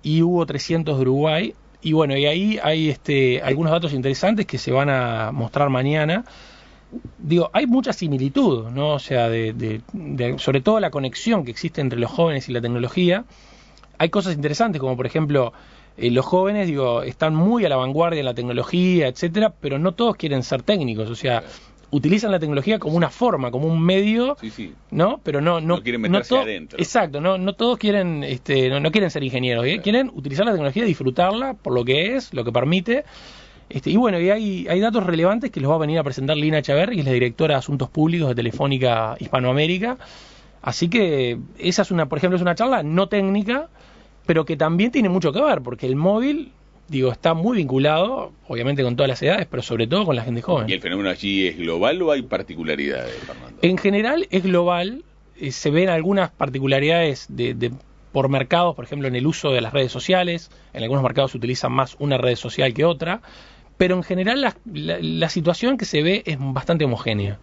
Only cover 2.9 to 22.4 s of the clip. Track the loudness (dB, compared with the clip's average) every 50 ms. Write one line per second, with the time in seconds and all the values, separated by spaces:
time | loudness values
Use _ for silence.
2.9 | -2 -2 -2 0 2 4 4 4 2 2 0 0 0 2 2 2 4 4 4 2
3.9 | 2 0 0 -2 0 2 2 2 2 2 0 -2 -4 -6 -2 2 2 2 4 4
4.9 | 2 2 0 0 -2 -2 -4 -4 -2 -4 -4 -2 2 2 2 4 2 2 2 2
5.9 | 2 2 2 0 0 -2 -4 -8 -16 -20 -20 -20 -20 -20 -20 -20 -20 -20 -20 -16
6.9 | -16 -14 -14 -16 -16 -10 -2 2 2 2 2 2 0 0 2 4 4 2 2 0
7.9 | -4 -4 -2 -2 0 0 0 0 2 4 4 4 2 2 -2 -6 -4 -2 0 0
8.9 | 0 -2 -2 -2 0 2 2 2 2 0 -2 -2 -4 -4 -4 -4 -4 -6 -10 -10
9.9 | -12 -10 -8 -6 -4 -2 -2 -2 -2 -2 0 0 0 2 2 2 2 2 0 -2
10.9 | -2 -4 -4 -4 -6 -4 0 0 0 0 0 -4 -8 -8 -8 -6 -4 -2 -2 -2
11.9 | 0 -2 -4 -2 0 0 0 2 0 -2 -6 -4 -4 -4 -2 -2 -2 -2 -4 -2
12.9 | 0 2 2 4 2 0 -2 -10 -18 -20 -20 -20 -20 -20 -20 -20 -20 -20 -20 -20
13.9 | -2 -2 -2 0 0 -2 -2 0 -4 -2 -2 -2 0 0 0 0 0 -2 -2 -2
14.9 | -2 -2 -4 -2 0 0 0 2 2 2 2 2 -4 -14 -20 -20 -20 -20 -20 -20
15.9 | _ -2 0 2 2 2 2 2 2 2 2 2 0 0 0 0 0 0 0 2
16.9 | 0 0 -2 -4 -4 -2 0 2 4 4 4 4 4 2 2 2 2 2 0 0
17.9 | 0 0 0 0 0 -2 -2 -2 -4 -4 -4 -2 -2 -4 -2 0 2 2 4 4
18.9 | 4 4 2 2 -2 -2 -4 -2 0 2 0 0 0 _ -6 -4 -2 0 0 0
19.9 | 0 2 0 0 0 0 -2 -2 -2 -2 -2 -2 -4 -2 0 0 0 0 0 -2
20.9 | -2 -4 -4 -6 -6 -4 -2 -2 -2 -2 -4 -8 -20 -20 -20 -20 -20 _ -8 -2
21.9 | -2 0 2 4 2 2 2 0 0 0